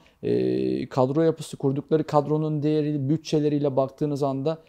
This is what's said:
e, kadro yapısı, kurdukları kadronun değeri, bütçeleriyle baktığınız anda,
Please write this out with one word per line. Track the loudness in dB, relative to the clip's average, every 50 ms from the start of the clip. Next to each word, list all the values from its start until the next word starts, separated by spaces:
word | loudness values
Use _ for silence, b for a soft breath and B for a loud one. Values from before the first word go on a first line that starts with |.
| b b b b -2
e, | 0 0 2 2 0 0 0 0 -2 -2 -4 -4 -2
kadro | 0 2 2 2 2 2
yapısı, | 2 2 2 -2 -6 -14 -8 -4
kurdukları | -2 -2 -2 -2 -2 0 0 0 0
kadronun | 2 2 2 2 2 0 0 0 -2 -2 -2 0
değeri, | 0 0 0 0 0 -2 -2 0 0
bütçeleriyle | 0 -2 0 0 0 0 2 2 2 0 0 0 0
baktığınız | 0 0 0 -2 -4 -4 -2 -2 -2 -2
anda, | -2 -2 -2 -2 -2 -4 -4 -8